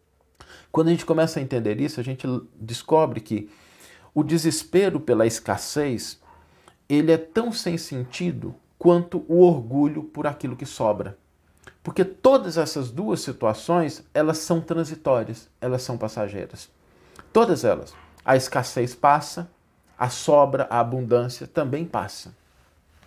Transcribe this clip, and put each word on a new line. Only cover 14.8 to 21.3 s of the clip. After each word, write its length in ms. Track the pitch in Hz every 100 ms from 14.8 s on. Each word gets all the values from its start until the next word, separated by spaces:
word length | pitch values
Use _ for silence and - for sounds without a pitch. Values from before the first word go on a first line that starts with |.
| 151 160 147 123 110 113 - _
elas 180 | 127 127
são 160 | 123 123
passageiras. 720 | 107 - 101 101 - - - _ _ _ _ - -
Todas 320 | 220 226 143
elas. 300 | 117 85 - - - _
A 140 | - 131
escassez 580 | 131 135 123 135 120
passa, 560 | - 143 147 143 - 175 _ _ _ _ -
a 120 | 120
sobra, 560 | - - 147 135 135 131
a 100 | 120
abundância 680 | 117 131 120 120 123